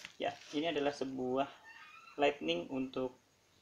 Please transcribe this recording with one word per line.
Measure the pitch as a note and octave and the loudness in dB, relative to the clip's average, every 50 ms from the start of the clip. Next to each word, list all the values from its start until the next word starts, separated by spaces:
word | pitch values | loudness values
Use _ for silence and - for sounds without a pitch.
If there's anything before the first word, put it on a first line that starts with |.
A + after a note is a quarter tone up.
| - - - - | -12 -14 -4 -2
Ya, | D3+ C#3+ - - - - | 0 0 0 -2 -10 -4
ini | D#3+ D3 D#3 E3+ D3+ | -2 0 2 2 2
adalah | D3 C#3 C#3+ | 4 2 2
sebuah | C#3+ - C3+ C3+ C3+ C3 B2+ B2+ B2+ C3+ C#3 - - - - - - - - - - - - - - D3 | 2 0 -4 -4 -2 -2 0 2 2 2 2 0 -4 -12 -18 -18 -18 -18 -18 -18 -18 -18 -18 -10 2 4
lightning | D3 C#3+ D3 - D#3+ D#3+ E3+ F3 E3+ - C3+ | 4 4 4 2 0 0 0 0 -2 -2 -2
untuk | C3 C3 C3 - C3 C3 B2+ - - _ _ _ _ _ _ _ _ | -2 -2 0 0 -2 -2 -2 -4 -8 _ _ _ _ _ _ _ _